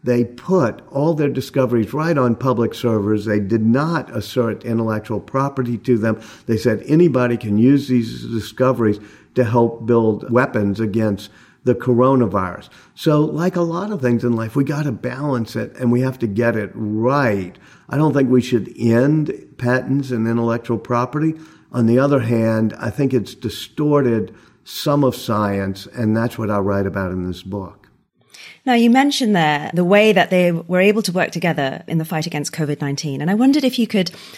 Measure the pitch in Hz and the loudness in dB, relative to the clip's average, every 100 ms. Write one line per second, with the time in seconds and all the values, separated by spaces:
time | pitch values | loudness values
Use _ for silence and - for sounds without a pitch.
0 | 127 120 117 - - 185 117 104 - 139 | 0 0 0 -6 0 2 2 -2 -8 -2
1 | 151 156 143 127 - 135 127 120 107 143 | 0 2 0 -2 -4 -2 2 2 0 -2
2 | 160 151 123 113 131 117 113 - 120 110 | 0 2 2 2 0 0 0 -2 0 0
3 | 101 107 104 107 98 110 110 123 156 165 | 2 0 0 -2 0 2 4 2 2 -4
4 | - 120 - 127 117 101 117 117 113 107 | -4 -8 -4 -2 -2 -4 -4 -2 -2 -4
5 | - 107 - 135 139 139 123 117 123 117 | -4 -8 -4 -4 -2 -4 -4 -4 0 2
6 | 110 107 - - - 110 123 107 - 156 | 2 -2 -8 -14 -4 0 0 -2 2 4
7 | 175 127 123 117 110 104 123 143 - 123 | 4 4 0 -2 0 4 4 4 2 0
8 | 110 123 117 113 104 - 131 117 110 101 | 0 -8 -6 -6 -8 -2 0 2 0 0
9 | - - _ - 117 120 117 - 113 120 | -8 -20 _ -2 2 2 2 -2 2 4
10 | 110 104 - 120 143 110 104 98 110 107 | 4 0 0 0 0 0 -2 -2 -2 0
11 | 110 98 - - - _ 123 120 127 117 | 0 -2 -8 -20 -20 _ 0 0 2 4
12 | 127 135 110 98 92 85 - - - - | 4 4 2 0 -4 -8 -16 -20 -20 -4
13 | 165 151 151 151 175 180 170 165 208 196 | 0 2 0 0 -2 -2 -2 -4 -6 -2
14 | 127 120 123 117 110 143 135 147 147 107 | 0 0 0 -2 -2 -2 -2 -2 -4 -4
15 | 123 123 147 127 110 117 110 - 127 120 | -8 -6 -4 -4 -4 -6 -8 -4 0 2
16 | 131 127 113 101 117 110 101 - 107 107 | 0 -2 -4 0 0 0 -6 -8 -6 -2
17 | 117 143 131 101 90 - - - - 135 | 0 2 0 -2 -6 -12 -20 -20 -6 0
18 | 156 135 131 127 120 120 95 - 117 113 | 2 2 4 2 2 -2 -2 -2 2 4
19 | 139 156 147 - - - 120 127 - 139 | 4 2 0 -6 -12 -6 -2 0 0 -2
20 | 131 120 113 117 117 117 - 113 - 120 | -2 -2 0 0 0 -2 -4 -6 -2 -2
21 | 120 151 156 156 - - _ 123 113 120 | -2 -2 -2 -4 -14 -20 _ 0 2 2
22 | 139 139 113 117 110 110 110 - 117 - | 2 2 0 0 0 0 -2 -2 -8 -2
23 | 135 127 98 - 110 - - - 151 143 | 0 0 -4 -8 -10 -8 -12 -4 0 2
24 | 123 113 95 - _ _ - - 156 143 | 2 0 -4 -12 _ _ -16 -6 -2 2
25 | 131 117 - 107 104 98 98 95 - 123 | 2 0 -4 -2 0 -2 -4 -8 -12 -4
26 | 110 110 117 - 107 104 98 101 98 98 | 0 0 -2 -4 -4 -2 0 0 -2 -4
27 | 92 92 90 87 95 101 90 - _ _ | -4 -4 -6 -8 -10 -10 -10 -18 _ _
28 | _ _ _ - - - - 240 233 254 | _ _ _ -20 -20 -8 0 4 6 6
29 | 285 277 233 196 151 147 151 170 175 202 | 4 2 2 4 2 0 -2 -2 4 6
30 | 220 196 - 185 180 165 170 180 196 214 | 6 4 2 2 2 0 -2 2 4 2
31 | 202 175 165 165 170 160 135 139 - 165 | -2 -2 -2 -2 -2 -2 -4 -6 -4 -4
32 | 160 165 156 147 147 - 151 147 143 139 | -2 -4 -4 -6 -8 -6 -4 -4 -4 -4
33 | 151 135 156 208 262 285 262 254 220 202 | -6 -4 -2 2 4 4 0 0 0 0
34 | 175 - - | -2 -6 -20